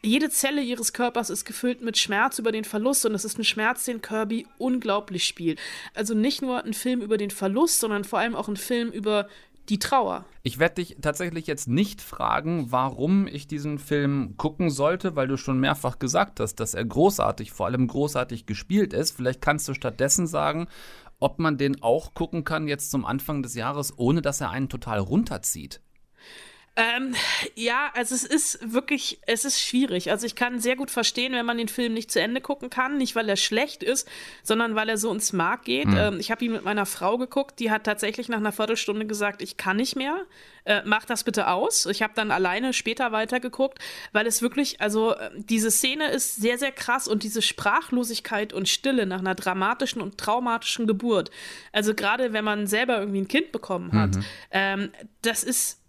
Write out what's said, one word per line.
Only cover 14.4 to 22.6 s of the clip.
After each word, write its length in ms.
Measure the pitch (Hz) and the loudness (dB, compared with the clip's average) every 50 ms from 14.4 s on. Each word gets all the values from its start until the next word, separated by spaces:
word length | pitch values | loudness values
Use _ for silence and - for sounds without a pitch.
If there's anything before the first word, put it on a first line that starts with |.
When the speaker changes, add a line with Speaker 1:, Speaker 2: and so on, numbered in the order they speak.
| - 156 151 - 185 165 | -2 -2 0 2 0 0
Speaker 2:
sollte, 440 | 139 131 139 151 180 180 - 190 160 | 2 2 2 2 2 2 -2 -2 0
weil 120 | 147 131 | 0 0
du 100 | 131 135 | 0 0
schon 220 | 127 - - 131 131 | -2 0 0 2 2
mehrfach 400 | 131 135 147 143 - 127 127 - | 4 2 2 2 0 -4 -2 -2
gesagt 400 | - 123 147 - 202 202 - - | -4 0 2 2 2 2 0 -4
hast, 160 | 110 107 - | -4 -4 -2
dass 180 | - 113 - - | -4 -4 -4 -2
er 100 | 90 113 | -2 -4
großartig, 680 | 113 - 139 165 202 202 - 104 107 104 - 107 - | -2 2 6 6 6 6 4 0 0 0 -2 -8 -12
vor 160 | - - 101 | -6 -4 -4
allem 200 | 90 123 127 127 | -2 2 2 2
großartig 600 | 117 - 135 143 147 143 131 127 - 117 113 - | 2 2 0 0 0 0 -2 -2 -2 -6 -10 -6
gespielt 440 | - 104 - - - 180 208 202 196 | -6 -6 -6 -4 2 4 4 4 4
ist. 240 | - - 156 - - | 2 0 0 0 -2
Vielleicht 240 | - 127 127 127 - | 0 0 0 0 2
kannst 280 | - 151 147 151 - | 2 2 2 2 0
du 80 | - 135 | -4 -6
stattdessen 500 | - - 127 107 - 131 139 - - 175 | -2 -4 -4 0 2 2 4 4 2 2
sagen, 420 | 156 170 147 147 147 151 160 170 - - - - - - - - - - _ | 0 0 0 0 0 0 -2 -6 -6 -10 -20 -20 -20 -20 -20 -20 -20 -6 _
ob 180 | - 139 - | 0 0 2
man 220 | - 165 160 151 127 | 2 2 2 2 2
den 220 | 139 139 139 - - | 2 0 0 0 2
auch 320 | 117 123 160 156 - - | 2 2 2 2 -6 -4
gucken 280 | - 170 165 - 170 143 | -4 -4 -2 -2 -4 -2
kann 240 | - 165 156 | -2 -2 -2